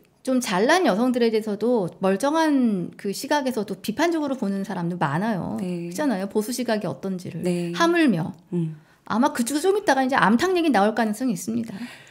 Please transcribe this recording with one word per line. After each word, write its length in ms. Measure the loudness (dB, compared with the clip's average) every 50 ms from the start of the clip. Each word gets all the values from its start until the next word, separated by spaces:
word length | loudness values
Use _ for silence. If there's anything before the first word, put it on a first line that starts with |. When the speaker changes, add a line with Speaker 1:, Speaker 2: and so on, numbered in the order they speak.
| -18 _ _ _ -4
Speaker 1:
좀 160 | -2 0 0
잘난 460 | 0 0 2 2 4 4 4 4 4
여성들에 420 | 2 2 2 2 0 2 2 2 2
대해서도 600 | 2 0 -2 -2 -4 -2 0 2 2 2 0 -2 -4 -2
멀쩡한 920 | 0 0 2 2 0 0 2 2 2 4 4 4 2 2 2 0 -2 -6 -10
그 160 | -8 -8 -6 -6
시각에서도 580 | -6 -2 -2 0 0 0 0 -2 -2 -4 -4 -6 -6
비판적으로 520 | -6 -6 -2 0 0 2 2 0 -2 -2 -2
보는 280 | -2 -2 -4 -2 -4 -4
사람도 340 | -6 -6 -4 -4 -4 -2
많아요. 600 | -2 -2 0 0 0 0 -2 -2 -2 -4 -4 -6 -6
Speaker 2:
네. 220 | -4 -4 -6 -6 -6
Speaker 1:
그렇잖아요. 460 | -8 -4 -2 -2 0 0 -2 -4 -2
보수 220 | -2 -2 -2 -2 -4
시각이 340 | -4 -2 -2 -2 -2 -2
어떤지를. 560 | -6 -6 -6 -6 -6 -6 -6 -8 -10 -8 -4 -2
Speaker 2:
네. 280 | -2 0 0 -2 -4 0
Speaker 1:
하물며 580 | 2 2 2 4 4 4 4 2 2 -2 -4 -8 -12 _ _ -2
Speaker 2:
음. 240 | -2 -2 -2 -6 -10 -18 _ _ _ _
Speaker 1:
아마 260 | -4 0 2 2 2 2
그쪽에서 360 | 0 -2 -2 -2 0 2 2
좀 80 | 2
이따가 240 | 2 2 2 2 2 2
이제 120 | 2 2
암탉 420 | 4 4 4 4 4 4 2 2
얘기 120 | 2 2 4
나올 240 | 4 4 4 2 2
가능성이 380 | 0 0 0 -2 -2 -2 -2 -2
있습니다. 420 | -2 -4 -4 -4 -4 -6 -6 -10 -12 -12 -14 -14 -20 -20 -20